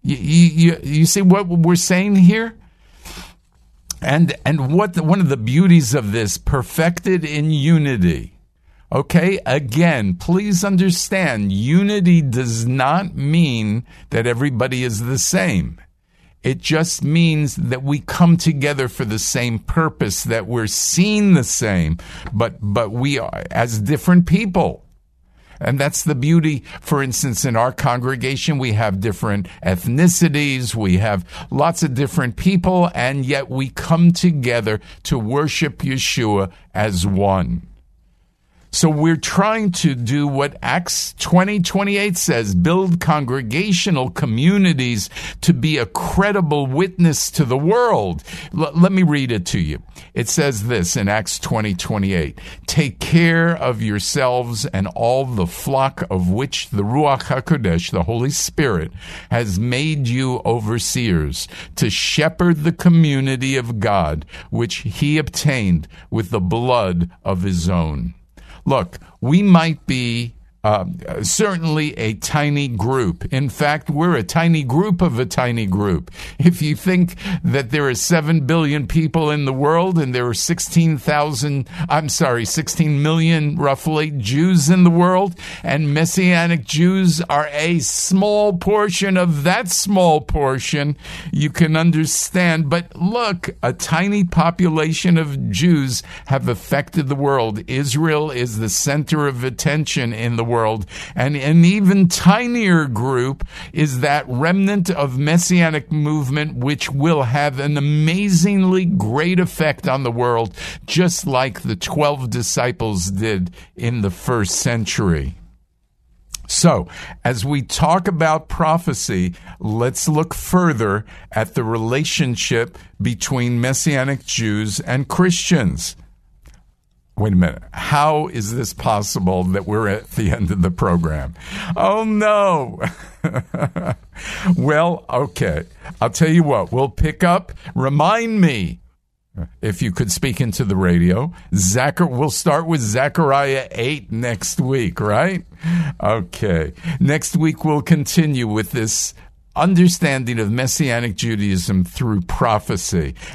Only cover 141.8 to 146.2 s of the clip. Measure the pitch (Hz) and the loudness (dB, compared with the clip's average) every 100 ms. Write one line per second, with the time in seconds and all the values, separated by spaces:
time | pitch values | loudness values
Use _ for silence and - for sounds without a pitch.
141.8 | 139 139 170 123 147 - 170 151 165 160 | 0 0 0 0 -2 0 0 0 0 -2
142.8 | 113 113 143 139 151 139 139 135 127 - | 0 0 0 2 2 2 2 -2 -4 -4
143.8 | 120 151 98 110 123 107 - - 127 135 | -4 -4 -6 -6 -4 -4 -6 -4 -2 0
144.8 | 113 - 104 104 170 185 - - 165 175 | -2 -2 0 2 0 -2 -8 -8 -2 0
145.8 | 151 - 98 113 | -2 -2 -2 -2